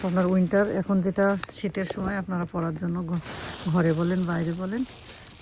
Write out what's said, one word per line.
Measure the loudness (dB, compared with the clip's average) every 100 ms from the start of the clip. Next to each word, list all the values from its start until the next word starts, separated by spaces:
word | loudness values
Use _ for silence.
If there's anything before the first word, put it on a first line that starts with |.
আপনার | 2 2 4
উইন্টার। | 4 6 4 4
এখন | 2 2 2
যেটা | 2 2 2 2 -4
শীতের | -6 -6 -4
সময় | -4 -4 -4 -4
আপনারা | -4 -4
পরার | -4 -2 -4 -2
জন্য | -2 -2 -2
ঘ-, | -4 -4 -8 -6 -4 0
ঘরে | 4 4
বলেন, | 4 2 2
বাইরে | 0 0 -2
বলেন, | -2 -4 -4 -4 -8 -16 -16 -16 -12